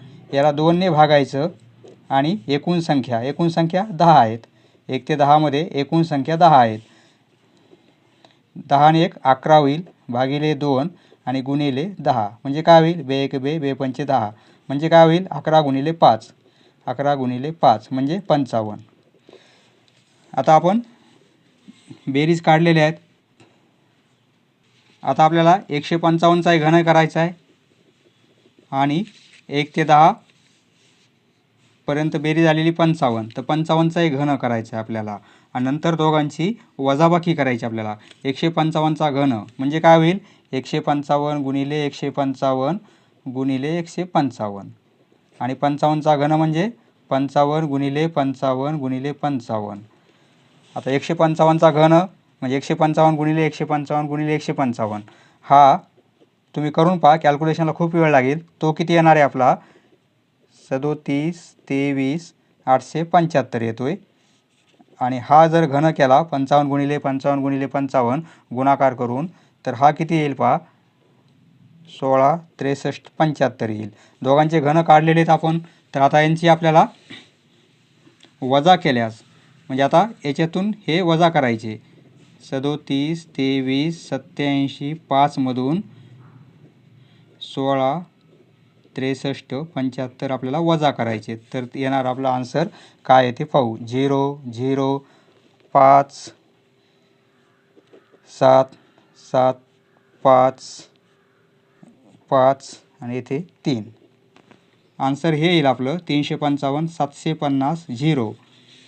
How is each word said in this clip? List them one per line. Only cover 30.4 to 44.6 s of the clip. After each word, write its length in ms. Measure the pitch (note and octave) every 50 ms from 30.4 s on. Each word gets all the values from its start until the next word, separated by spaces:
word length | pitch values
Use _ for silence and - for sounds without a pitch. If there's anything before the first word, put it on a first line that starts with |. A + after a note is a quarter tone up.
| _ _ _ _ _ _ _ _ _ _ _ _ _ _ _ _ _ _ _ _ _ _ _ _ _ _ _ _ _ -
पर्यंत 280 | C#3+ D3 D#3 D#3+ D#3+
बेरीज 300 | D#3 C#3+ D3+ D#3 E3 E3
आलेली 240 | D#3+ D#3 D#3 D#3+ E3 E3
पंचावन्न, 560 | E3 E3 D#3+ D#3 D#3+ D3+ B2 A2+ A2+ A2 A2+ -
तर 60 | C3+ A#2+
पंचावन्नचाही 640 | - D3+ D#3 D#3+ D#3+ D#3+ D#3+ E3 E3 E3 F3 E3+ D#3+
घन 240 | C3+ C3+ D3 D3 C#3+
करायचं 400 | C3+ - A#2+ A#2+ A2+ A2 - -
आहे 80 | A2+ A2
आपल्याला 340 | A2 A2+ A2 G#2+ G#2 G#2 G2 - _ _ _ _ _ -
आणि 100 | B2+ B2+
नंतर 300 | C3 C#3+ D3+ D#3+ E3+ E3
दोघांची 580 | D#3 D#3 D#3 D#3 D3+ D3 D3 - - D#3+ G3 A#3 - _ _ _ -
वजाबाकी 540 | C3+ C3+ C#3 C#3 E3 E3 F3 E3 E3+ F3 D#3+
करायची 320 | D3+ C#3 B2+ B2 A#2 B2
आपल्याला. 300 | A#2 A2+ A2 G#2+ G#2+ G#2+ A2 - - - _ -
एकशे 240 | C3+ C3+ - F3 E3
पंचावन्नचा 600 | E3 E3 D#3 D#3+ D#3+ D#3+ D#3 D#3 D#3 D3 D#3 D3+
घन 220 | C3 C#3 C#3 C#3 A#2+
म्हणजे 480 | G#2+ G2+ - - - C3+ C#3+ D3+ D#3+
काय 160 | E3 E3 E3
होईल? 220 | E3 D#3+ E3 F#3 G3 - - _ _ _ - -
एकशे 280 | C3 B2+ - - D3+
पंचावन्न 640 | D3+ D#3 D3 D3 C#3+ - D3 C#3+ D3 D3 D3 D3 C3+
गुणिले 340 | C3+ C3+ C#3 C#3 C#3 D3+
एकशे 340 | D3+ D3 C#3+ C#3+ - D3+ C#3
पंचावन्न 1200 | C#3 C#3+ C#3 C3+ C3+ - C#3+ C3+ C3 C3 C3 C#3+ F3 G#3+ - _ _ _ _ _ _ _ - C3+
गुणिले 480 | B2 C3 C3+ C#3 C3+ B2+ C3+ D3+ E3 F3
एकशे 260 | E3 E3 - F3+ F3+
पंचावन्न. 640 | F3+ - E3+ C#3+ B2+ A#2+ - A2 G#2 G2+ G2